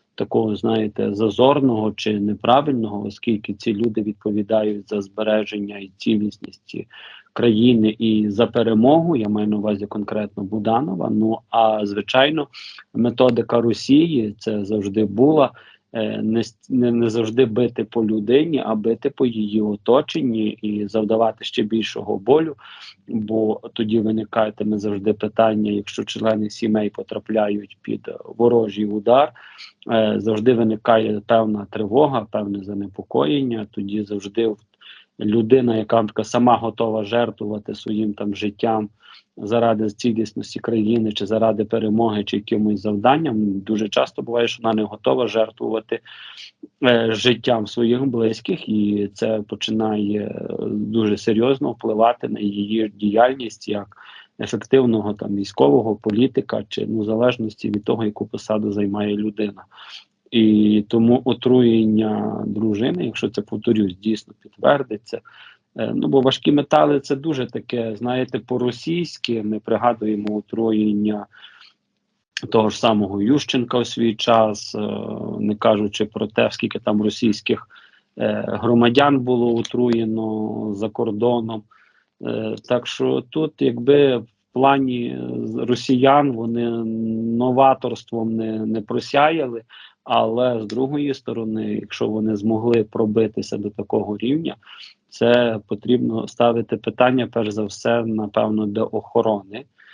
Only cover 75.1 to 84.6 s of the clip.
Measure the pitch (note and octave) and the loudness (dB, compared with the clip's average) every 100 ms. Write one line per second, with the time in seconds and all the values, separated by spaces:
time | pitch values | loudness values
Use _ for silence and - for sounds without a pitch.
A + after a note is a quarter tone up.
75.1 | A2+ A2+ A2 G#2+ G#2 A2+ G#2 G#2 - G#2 | -8 -8 -4 -4 0 2 2 0 -2 -6
76.1 | A2 G#2+ - A2 - G#2 A2 A2 G#2+ G#2+ | -4 -4 0 -2 -2 -6 -4 -2 0 0
77.1 | - A2+ G#2 - A2 - - _ _ _ | 0 0 0 -2 -4 -6 -20 _ _ _
78.1 | - A2 G#2+ G#2 G#2 A#2 A#2+ A#2+ B2 C#3+ | -4 -2 -2 -4 -2 2 4 4 6 4
79.1 | C#3 B2 B2 A#2+ A#2 A2+ A#2+ B2 A2+ A2 | 4 2 0 2 0 -2 -2 0 0 0
80.1 | A2 A2 G#2+ G#2+ A2 G#2+ G2+ G#2+ - A#2 | -2 -4 -4 -4 -6 -6 -4 -6 -4 -4
81.1 | G#2+ A#2+ A#2+ A2+ A2+ - _ _ _ _ | 0 0 0 -2 -8 -12 _ _ _ _
82.1 | _ A#2 A2+ A2 A2 - B2 - - C3 | _ -8 -4 -4 -6 -2 -2 -2 -2 0
83.1 | C3 B2+ D#3 D#3 - C3+ A#2+ B2 C#3+ C#3 | 0 -2 -4 -4 0 -2 0 4 6 6
84.1 | A#2+ G#2+ _ _ B2 | 2 -4 _ _ 2